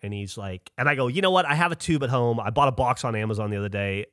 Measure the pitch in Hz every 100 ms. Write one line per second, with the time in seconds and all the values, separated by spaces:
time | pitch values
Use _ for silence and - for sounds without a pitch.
0 | 101 104 101 - 98 92 - - 139 143
1 | 123 143 190 185 156 147 175 165 - 156
2 | 135 127 120 117 107 110 139 127 127 -
3 | 123 110 110 107 104 104 101 101 101 98
4 | 104